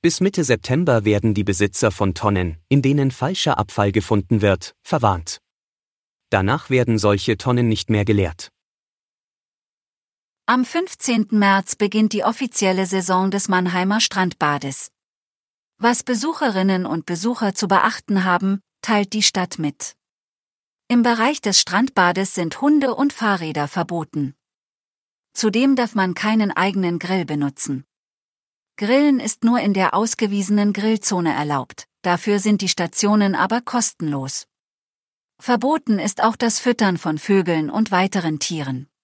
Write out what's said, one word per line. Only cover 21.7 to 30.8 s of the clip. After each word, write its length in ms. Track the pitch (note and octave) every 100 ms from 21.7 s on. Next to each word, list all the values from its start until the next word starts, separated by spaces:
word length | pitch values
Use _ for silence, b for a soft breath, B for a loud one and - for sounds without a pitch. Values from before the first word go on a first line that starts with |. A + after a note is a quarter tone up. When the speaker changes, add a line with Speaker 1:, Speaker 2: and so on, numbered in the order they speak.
| F#3 C4 - F3+ F3+ F#3+
Speaker 2:
sind 260 | - E3 -
Hunde 320 | C#4+ D4+ C4+
und 180 | A3+ C#4+
Fahrräder 560 | - A3 F#3+ D#3+ D3+ C#3+
verboten. 680 | F#3+ E3 E3+ D#3 D3+ C#3 - _ _ _ _ _ _ _ _ _
Zudem 420 | - A3 G#3 C4+
darf 200 | C4 A#3
man 180 | G#3 F#3
keinen 380 | E3 G#3+ A3 G3+
eigenen 480 | - F#3+ G3 F3+ E3+
Grill 260 | F3 F#3
benutzen. 600 | D3+ D3 C#3+ - - C3+ - _ _ _ _ _ _ _ _ -
Grillen 440 | G#3 C4 D4 C4
ist 240 | A3+ -
nur 160 | A3+ A#3+
in 120 | G#3
der 200 | F#3+ F#3
ausgewiesenen 800 | F#3+ A3+ - G#3 G3+ F#3+ G#3 G#3
Grillzone 600 | G3